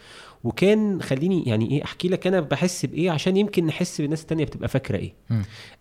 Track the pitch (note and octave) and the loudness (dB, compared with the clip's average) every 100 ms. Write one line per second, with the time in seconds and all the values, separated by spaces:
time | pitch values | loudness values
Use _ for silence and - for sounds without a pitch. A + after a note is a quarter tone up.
0 | - - - - A#2+ - F#3+ G#3+ G#3+ F#3+ | -20 -20 -20 -8 -6 2 4 4 2 -2
1 | - C3 F3 F3+ B2 A2 A#2 C#3 - - | -2 0 2 0 2 0 2 0 -2 -4
2 | F3+ F#3 F#3 F#3 C#3+ C3+ F3+ - C3 - | -2 0 2 0 0 0 0 0 -4 0
3 | F#3 D3+ F#3 F#3+ G#3 F#3 D#3+ - F3+ - | 0 0 2 2 4 2 0 0 -4 -2
4 | D3 D#3 - D#3+ C3+ - A2+ C3 - G2+ | -2 -2 -2 -2 -2 -2 -2 -2 0 -2
5 | F#2 - - A#2 F#2+ - - - | -4 -10 -2 -2 -2 -10 -20 -2